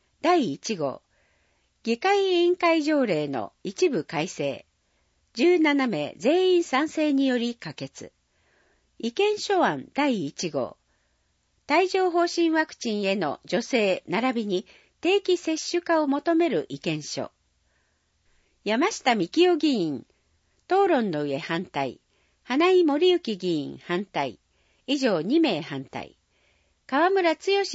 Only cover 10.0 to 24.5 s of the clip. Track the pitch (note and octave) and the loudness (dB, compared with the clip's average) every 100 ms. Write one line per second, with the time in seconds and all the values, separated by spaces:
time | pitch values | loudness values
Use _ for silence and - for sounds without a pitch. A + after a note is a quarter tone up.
10 | D4 A3 D3 - E3+ C#3+ A2 - _ _ | -2 -2 -4 -6 -6 -4 -6 -8 _ _
11 | _ _ _ _ _ _ - D4+ F#4 F#4+ | _ _ _ _ _ _ 0 2 2 0
12 | F#4 E4+ E4+ - E4 D#4 D#4 - A#3 G#3 | 0 0 0 0 2 2 -2 -6 -4 -2
13 | G3 G3 D3+ - - F3+ - A#3+ G3+ F3 | -2 -2 -2 -6 -4 -4 -2 0 0 -2
14 | - F3+ C4 A#3 G#3 F#3 - - _ _ | -4 -2 -2 -2 -4 -4 -6 -18 _ _
15 | E4 G4+ F#4+ F4+ - D#4+ - F4 - D#4+ | 0 0 2 -2 -2 -6 -4 -4 0 0
16 | D4 C#4 E4+ E4 E4+ F3+ - C#3 F3 D#3 | 2 0 2 2 2 0 -4 -6 -6 -6
17 | D3 - - _ _ _ _ _ _ _ | -6 -8 -10 _ _ _ _ _ _ _
18 | _ _ _ _ _ _ D4+ A3+ F#4 - | _ _ _ _ _ _ -4 0 0 0
19 | - A3 F3 D#4 F4+ D#4+ D#4 A#3 D#3+ C3+ | 0 0 0 2 4 4 2 0 -2 -4
20 | - _ _ _ _ _ - F#4+ G4 C#4+ | -10 _ _ _ _ _ -2 2 4 2
21 | G#3+ D3+ D3 C3+ - E3 F3+ D3+ C3+ - | 0 -2 -2 -4 -4 -6 -4 -6 -6 -8
22 | _ _ _ _ - C4 F4+ F#4 D#4+ C#4+ | _ _ _ _ -4 2 4 4 4 2
23 | F4+ F4 - F#3+ F#3 D#3 C3+ C3+ - F3 | 2 2 -2 -4 -2 -2 -4 -10 -6 -6
24 | G#3 E3 C#3 - _ | -4 -6 -6 -8 _